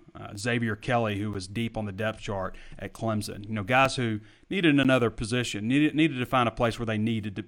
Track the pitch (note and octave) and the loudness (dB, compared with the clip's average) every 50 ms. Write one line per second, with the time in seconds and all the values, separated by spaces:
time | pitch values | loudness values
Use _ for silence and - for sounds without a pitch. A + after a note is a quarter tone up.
0 | - - - - G#2 - - G2+ G2+ A#2+ A#2+ A#2+ A#2 A2+ G#2 G2+ - - B2 A#2 | -20 -20 -20 -18 -16 -14 -12 -6 -2 -2 0 0 0 0 -2 -4 -2 0 2 2
1 | A#2 G#2+ G#2 G2 G#2 G#2+ G2+ G2+ F2+ F#2+ G#2 A#2 A#2 A2+ A2 A2+ A2 G2+ F#2+ F#2+ | 2 2 0 -2 -2 -4 -4 -6 -8 -8 -6 -4 -4 -4 -4 -4 -6 -6 -6 -4
2 | A2 A2 A2 - - - G#2 G2 F#2 F#2 - - - - - - - - - - | -4 -4 -4 -6 -6 -6 -4 -4 -4 -4 -6 -10 -14 -16 -14 -12 -12 -12 -8 -6
3 | A#2+ A2+ A2 G#2+ G#2 - F#2 F#2+ G#2 G#2 A2 A2 G2 F#2 B2 C3 C3+ C3 - - | -4 -2 -2 -2 -2 -4 -8 -10 -8 -6 -4 -4 0 2 4 4 6 4 2 0
4 | B2 A#2 A2 G#2+ - - - _ _ _ F3+ G3 F#3 E3 C#3+ C#3+ C3+ B2+ C3 B2+ | 0 0 -2 -2 -6 -10 -18 _ _ _ -2 2 4 6 6 6 6 6 6 6
5 | A#2+ A2 G#2+ - A#2+ G2+ A#2+ B2 A#2+ - - G#2 G#2 A2+ C3 C#3+ D3+ D3+ - C#3+ | 4 2 0 -2 -4 -2 0 0 -2 -2 -4 -4 -2 0 2 4 4 4 4 2
6 | D#3+ D#3+ C#3 B2+ B2 A#2 - C3 A#2+ A2+ - - B2 A#2 A2 - A#2+ A2+ A2 G#2+ | 2 2 2 -2 -2 0 2 2 2 2 2 2 2 0 2 0 -2 -2 0 0
7 | G#2+ A#2 A#2 A2 G2+ A2 F#2+ A2 G#2+ | 0 0 0 0 -2 -4 -8 -8 -10